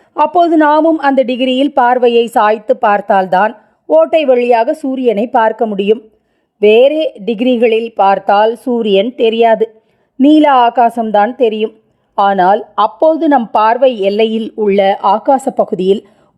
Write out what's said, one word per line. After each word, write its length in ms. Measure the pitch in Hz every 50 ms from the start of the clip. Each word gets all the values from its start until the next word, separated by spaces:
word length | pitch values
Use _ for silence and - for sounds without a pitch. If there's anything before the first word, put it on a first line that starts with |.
| _ _ _
அப்போது 380 | - 302 302 311 349 349 330 339
நாமும் 440 | 311 302 294 302 311 311 330 320 311
அந்த 200 | 285 277 269 262
டிகிரியில் 500 | 254 226 254 226 262 262 254 254 277 285
பார்வையை 500 | - 269 240 240 254 247 247 247 233 233 240
சாய்த்து 480 | 226 - 247 208 214 220 220 214 - 254
பார்த்தால்தான் 760 | 254 240 208 208 202 202 - 208 190 185 180 185 180 185 226 - - _ _ _ _ _ -
ஓட்டை 320 | 302 320 320 - 330 320 294
வழியாக 500 | 262 247 247 247 240 240 226 233 269 311
சூரியனை 500 | 311 - 262 262 269 254 233 208 196 240 240
பார்க்க 380 | - 240 220 220 226 - 240
முடியும். 320 | 214 208 190 202 202 220 254 - _ _ _ _ _ _ _ _ _ _ _
வேறே 400 | 208 208 220 233 262 285 302 311 311 - - 226
டிகிரிகளில் 720 | 185 208 233 196 247 254 254 220 240 226 220 226 233 226
பார்த்தால் 600 | - - 196 196 196 190 - - 202 202 220 226 233
சூரியன் 540 | 233 - 262 240 233 214 214 190 190 214 254 247
தெரியாது, 520 | - 240 226 220 226 233 226 220 190 220 - - _ _ _ _ _ _ _ _ -
நீல 240 | 254 294 311 311 302 294 269
ஆகாசம்தான் 760 | 254 240 233 233 247 240 233 233 240 226 220 208 208 202 233 240
தெரியும். 400 | - 247 220 214 214 220 220 - _ _ _ _ _ _ _ _ 214
ஆனால் 420 | 202 202 196 190 175 185 208 240 - - _
அப்போது 520 | - 208 214 - - 427 320 320 269 330 294
நம் 200 | 285 240 226 -
பார்வை 400 | - 220 214 220 226 233 269 262 247 202
எல்லையில் 480 | 190 196 202 214 226 220 220 226 220 - -
உள்ள 300 | 226 214 202 196 202 196 190 196 - -
ஆகாச 460 | 202 202 220 - 294 269 254 - 277
பகுதியில் 500 | - - 196 - 214 175 185 190 196 240 - _ _ _ _ _ _